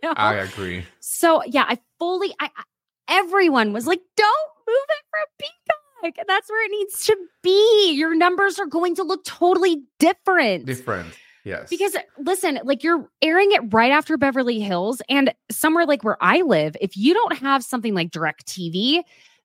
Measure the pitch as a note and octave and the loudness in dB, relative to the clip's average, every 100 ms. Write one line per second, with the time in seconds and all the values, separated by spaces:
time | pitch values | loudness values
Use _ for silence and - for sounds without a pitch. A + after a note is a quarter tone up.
0 | E4 D#4 G#2+ G#2+ F#2+ G2+ F#2 F2+ F2 _ | -4 0 0 0 -4 -8 -8 -8 -12 _
1 | - - E4+ D#4+ - C4 A3 A#3 _ - | -12 0 2 2 0 0 0 -2 _ -8
2 | E4+ F#4 F#4+ - D4 - - _ _ _ | -4 -4 -4 -6 -10 -12 -20 _ _ _
3 | - F4 F4+ G4 F4 C4 G#3+ G#3 A#3+ F4+ | -2 0 2 2 4 2 0 -2 -2 -4
4 | _ - G#4 C#5+ D#5 _ - B4 C#5 D5+ | _ 0 2 2 -2 _ -2 -2 -2 -6
5 | _ D#5 D5+ - D5 E5+ - D5+ C#5+ B4+ | _ -8 -8 -10 -16 _ -6 -6 _ -10
6 | E4+ - G4+ G4 - G#4+ A4 G#4 G4+ - | -10 -6 0 0 0 -4 -2 -4 -6 -4
7 | - G4+ E4+ _ F4+ G4 A4 G#4+ F#4+ C#4+ | -2 -2 -4 _ 2 4 6 4 4 2
8 | D#4+ E4 F4 F4+ G4 F#4 F4 D#4+ F4+ E4+ | 0 2 2 2 0 -2 -4 -2 -2 -2
9 | F4+ F#4+ - - F4 F#4 F#4 D#4+ C4 - | -4 -6 -8 0 2 4 2 0 -6 2
10 | D#4+ F#4+ - F4+ A#3+ F3+ C3 B2 B2+ G2 | 2 2 0 2 2 -2 -6 -8 -6 -6
11 | E2+ - _ _ G2+ F2+ - E4+ G4 - | -8 -18 _ _ -12 -10 -8 -4 -4 -4
12 | - - C#4+ F#4+ E4+ C#4 B3 C#4 E4 E4+ | -10 -8 -4 -2 -2 -4 -4 -2 0 -2
13 | - - D#4+ E4+ G4+ G4+ A#3 A3 A#3+ D4 | -4 -2 2 4 4 2 2 2 4 2
14 | D4+ D#4 C#4 C4 B3 A3+ G3+ F3 G3 B3+ | 0 0 0 0 -2 -2 -2 -2 -2 -4
15 | - C#4 C4+ - - - D#4 E4 D#4+ C#4+ | -2 0 0 -2 -10 -2 2 2 2 0
16 | G#3+ - F3+ D4 F4 E3+ D3+ D3 F#3+ F#3+ | 0 0 2 2 4 2 0 -4 -6 0
17 | A#3 G4 A#4+ D4+ C4+ C#4 - B3+ A3 F#3+ | 2 2 0 -2 -2 -2 -2 -6 -2 -2
18 | E3+ D#3+ D#3 - - F#3 E3+ F3+ B3 E4 | -4 -4 -4 -6 -12 -10 -6 -2 0 0
19 | E4+ _ _ _ | -2 _ _ _